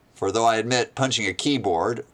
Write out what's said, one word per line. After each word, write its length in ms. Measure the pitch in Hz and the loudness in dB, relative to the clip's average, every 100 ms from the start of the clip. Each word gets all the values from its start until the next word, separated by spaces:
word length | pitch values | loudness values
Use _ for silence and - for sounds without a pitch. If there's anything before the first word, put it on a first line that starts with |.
| _ | _
for 180 | - 98 | -6 -2
though 140 | 107 117 | 2 2
I 120 | 113 | 2
admit 360 | 113 123 117 | 2 0 0
punching 320 | - 135 123 101 | -2 -2 0 -4
a 80 | |
keyboard 720 | 90 147 135 101 82 101 120 - | -2 -2 0 0 0 0 -4 -10